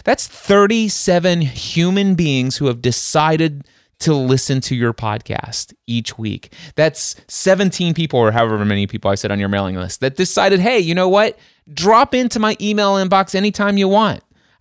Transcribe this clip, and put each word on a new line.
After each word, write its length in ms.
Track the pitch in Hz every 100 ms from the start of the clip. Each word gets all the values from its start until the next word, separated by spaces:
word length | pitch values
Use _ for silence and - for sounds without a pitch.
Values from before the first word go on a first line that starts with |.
that's 240 | - 262 -
thirty-seven 1120 | - - 202 202 226 220 - - 175 175 175
human 720 | 147 123 - - 175 190 196 180
beings 420 | 165 135 127 -
who 80 | 143
have 160 | 120
decided 800 | 127 120 - 160 156 160 160 143 - _ _ _
to 160 | - 147
listen 460 | 127 131 - 135
to 140 | - 127
your 180 | 120
podcast 840 | 117 110 107 - 110 - 113 - - -
each 320 | 117 117 -
week. 360 | 110 98 - - 156 -
That's 400 | 156 143 - - _
seventeen 640 | - - 190 196 - 175
people 260 | 165 160 123
or 120 | 113
however 340 | 110 117 107 104
many 220 | 101 101
people 240 | 107 101
I 40 | 98
said 160 | 107
on 80 | 101
your 80 | 98
mailing 280 | 101 98 92
list 260 | 90 -
that 160 | 135 135
decided, 420 | 180 - 196 196
"Hey, 200 | 196 254
you 160 | 165 170
know 120 | 185
what? 300 | 196 214 - _ _ _
Drop 440 | 143 180 220 269 254
into 240 | 247 226
my 180 | 214 -
email 360 | 202 208 202 196
inbox 400 | 190 190 190 190
anytime 420 | 208 196 202 202
you 100 | 190
want." 360 | 196 220 139 - _ _ _